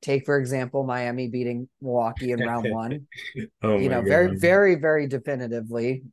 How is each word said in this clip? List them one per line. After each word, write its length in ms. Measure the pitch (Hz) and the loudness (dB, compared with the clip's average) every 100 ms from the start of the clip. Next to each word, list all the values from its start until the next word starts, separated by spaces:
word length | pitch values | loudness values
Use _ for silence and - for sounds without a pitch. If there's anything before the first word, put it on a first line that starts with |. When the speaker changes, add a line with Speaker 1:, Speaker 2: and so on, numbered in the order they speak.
Speaker 1:
Take, 240 | - 139 135 | 0 -2 2
for 120 | 143 | 0
example, 440 | 127 135 127 139 | 0 -2 -2 -4
Miami 440 | 135 123 123 123 123 | -2 -2 -2 -4 -4
beating 400 | 120 123 120 127 _ | -4 -4 -4 -8 _
Milwaukee 500 | 131 120 113 113 127 | -4 0 0 -2 -4
in 100 | 120 | -2
round 240 | 117 120 113 | 0 -2 -2
Speaker 2:
<laughs> 40 | |
Speaker 1:
one. 380 | 110 113 147 143 - - 131 110 _ | -2 -4 -8 -10 -16 -14 -12 -14 _
Speaker 2:
Oh 160 | 110 104 | 0 2
Speaker 1:
You 80 | 131 | 2
Speaker 2:
my 80 | 123 | 0
Speaker 1:
know, 60 | |
very, 260 | 104 151 180 | 4 4 4
Speaker 2:
God. 100 | 190 | 4
Speaker 1:
very, 380 | 170 190 202 175 | 4 6 6 4
very 320 | 156 156 143 | 2 2 0
definitively. 960 | 131 117 139 120 117 113 117 120 131 131 | -4 -4 -4 -4 -6 -4 -2 -2 -4 -8